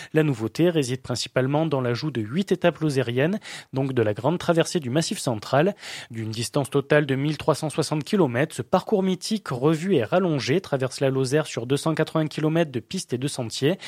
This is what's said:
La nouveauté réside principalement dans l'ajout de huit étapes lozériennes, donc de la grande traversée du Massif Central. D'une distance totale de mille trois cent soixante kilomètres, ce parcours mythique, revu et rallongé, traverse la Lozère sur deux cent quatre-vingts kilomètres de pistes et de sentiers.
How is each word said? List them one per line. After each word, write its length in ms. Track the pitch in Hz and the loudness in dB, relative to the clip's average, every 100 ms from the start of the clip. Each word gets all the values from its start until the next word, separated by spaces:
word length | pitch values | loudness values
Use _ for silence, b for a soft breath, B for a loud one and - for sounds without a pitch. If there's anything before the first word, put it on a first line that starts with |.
| B | B
La 100 | 156 | 2
nouveauté 460 | 156 117 110 - 170 | 2 2 -2 2 2
réside 320 | 160 123 127 | 2 0 -2
principalement 640 | - 120 - 131 131 147 160 | -4 -6 -2 0 2 2 2
dans 160 | 139 | 0
l'ajout 300 | 123 120 151 | 0 -2 -2
de 100 | 123 | -4
huit 320 | 107 151 202 | -2 -2 0
étapes 260 | 185 175 165 | 2 2 2
lozériennes, 600 | 156 135 117 120 151 208 B B B | 0 0 0 2 0 0 B B B
donc 180 | 131 135 | -4 0
de 100 | 127 | 2
la 120 | 107 | 2
grande 240 | 104 123 170 | 2 0 0
traversée 420 | - 165 160 180 | 2 2 2 -2
du 100 | 127 | -2
Massif 300 | 143 156 208 | 0 0 -2
Central. 560 | - 107 - 135 180 202 B B B | -4 -4 0 2 4 0 B B B
D'une 200 | 113 110 | -8 -6
distance 380 | 110 117 147 135 | -4 -4 -2 0
totale 360 | 143 135 151 147 | -2 2 4 4
de 100 | 135 | 0
mille 220 | 147 147 | -2 0
trois 180 | - 143 | 0 0
cent 140 | 156 | 0
soixante 360 | - 143 156 - | -2 -2 -2 0
kilomètres, 500 | 208 151 120 143 - | 2 2 2 -2 -4
ce 60 | |
parcours 420 | - 185 - 202 | 0 0 2 0
mythique, 460 | 190 180 - 220 - | 2 -2 -2 -6 -4
revu 460 | 123 143 160 185 165 | 0 2 2 2 0
et 100 | 107 | 2
rallongé, 560 | 180 185 147 110 165 | 2 2 0 0 0
traverse 400 | - 135 131 - | 0 -2 -2 -2
la 80 | 139 | 0
Lozère 360 | 131 131 147 147 | 0 0 0 -2
sur 200 | - 120 | -6 -2
deux 100 | 139 | 0
cent 180 | 165 | 0
quatre-vingts 340 | 160 156 160 156 | 0 0 0 -2
kilomètres 440 | - 151 160 165 | -2 0 0 0
de 80 | 127 | -4
pistes 320 | - 190 - | -6 -8 -6
et 60 | 123 | -4
de 100 | 139 | -4
sentiers. 520 | - 113 - 139 190 | -4 -6 -2 0 0